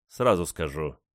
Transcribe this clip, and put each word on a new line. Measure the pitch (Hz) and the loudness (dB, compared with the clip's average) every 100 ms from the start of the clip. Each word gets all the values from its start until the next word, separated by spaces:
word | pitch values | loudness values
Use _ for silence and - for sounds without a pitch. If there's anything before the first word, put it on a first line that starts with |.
| _ | _
Сразу | - 123 90 85 | 0 2 2 0
скажу, | - 76 73 73 - _ | -6 -6 -4 -8 -8 _